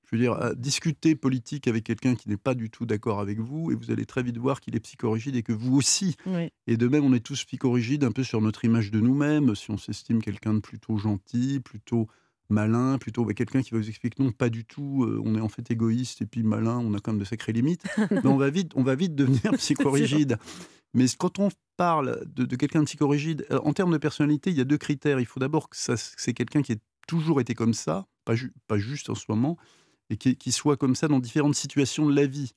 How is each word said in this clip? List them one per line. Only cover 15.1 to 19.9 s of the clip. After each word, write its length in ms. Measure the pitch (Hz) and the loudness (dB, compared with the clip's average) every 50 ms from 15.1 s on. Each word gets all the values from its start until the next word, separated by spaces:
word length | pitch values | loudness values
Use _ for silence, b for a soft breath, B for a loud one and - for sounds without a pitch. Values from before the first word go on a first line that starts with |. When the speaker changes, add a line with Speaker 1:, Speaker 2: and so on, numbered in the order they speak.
| 110 110 110 | 0 -2 -2
Speaker 1:
on 80 | 113 110 | 0 0
est 40 | 110 | 0
en 80 | 110 107 | -2 -4
fait 220 | - - 117 - | -6 -8 -4 -4
égoïste 500 | 120 113 117 113 113 123 127 - - - | -2 0 2 2 2 0 -2 -6 -6 -8
et 60 | 113 | -8
puis 160 | 107 - 117 110 | -6 -4 0 0
malin, 340 | 110 107 110 110 113 120 | 0 2 2 0 0 0
on 160 | 123 120 110 104 | 0 -2 -2 -2
a 60 | 101 | -2
quand 120 | - 113 107 | -2 -2 -2
même 60 | 104 | -2
de 60 | 101 | -2
sacrées 280 | - 120 113 - - 113 | -4 -8 -6 -6 -2 0
limites. 300 | 117 120 151 175 - - - - | 2 2 2 0 -2 -6 -4 0
Speaker 2:
<laughs> 140 | - 214 170 | 0 2 2
Speaker 1:
Mais 160 | 208 269 - | 2 2 4
on 100 | 135 135 | 4 4
va 140 | 139 139 139 | 4 4 2
vite, 220 | 147 190 190 156 - | 2 0 -2 -2 0
on 80 | 139 123 | 0 2
va 100 | 135 131 | 2 2
vite 220 | 135 190 185 151 | 0 0 -2 2
devenir 240 | 139 139 127 135 120 | 2 4 4 4 2
Speaker 2:
<laughs> 20 | - | 2
C'est 60 | 220 | 2
sûr. 80 | 269 - - - 147 | 0 0 0 0 0
Speaker 1:
psychorigide. 600 | - 277 143 | 2 2 2